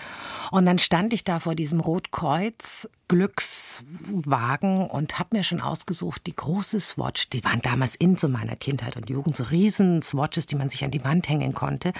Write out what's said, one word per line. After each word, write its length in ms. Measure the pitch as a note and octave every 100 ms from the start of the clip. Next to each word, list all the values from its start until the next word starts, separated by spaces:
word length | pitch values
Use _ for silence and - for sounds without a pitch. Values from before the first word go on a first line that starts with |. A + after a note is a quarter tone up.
| - - - - -
Und 160 | F#3+ F3+
dann 140 | F3+
stand 340 | - E3+ G#3+
ich 100 | A3+
da 160 | - E3
vor 140 | E3 D#3+
diesem 240 | D3+ E3
Rotkreuz-Glückswagen 3000 | D#3+ F3 - - D#3 D#3 G#3+ - - - - _ - F3 G3 - - - - - B2+ F3 F3 G3 C#3+ C3+ A#2+ C#3 G3 F#3+ F#3
und 280 | C3+ D3+ -
hab 140 | -
mir 140 | A3 F3+
schon 160 | F3
ausgesucht, 640 | C3+ D#3 - F3 E3+ - -
die 80 | -
große 460 | - F#3+ G3 G#3+
Swatch, 480 | - - B2 - -
die 160 | B2+ -
waren 160 | A#2
damals 340 | B2 B2+ B2+ -
in 220 | E3+ F3+
zu 100 | D3+
meiner 300 | A#2+ A2+ B2
Kindheit 400 | - C#3 A#2 B2+
und 120 | A2
Jugend, 280 | C3 C#3 -
so 80 | A#2
riesen 560 | E3 G#3+ G3 F#3 E3+
Swatches, 460 | - C3+ D3+ - -
die 80 | C#3+
man 120 | C#3
sich 160 | -
an 80 | C3+
die 140 | C#3+ C3
Wand 240 | E3+ -
hängen 240 | D3+ C3+
konnte, 400 | - C#3 C#3 F3+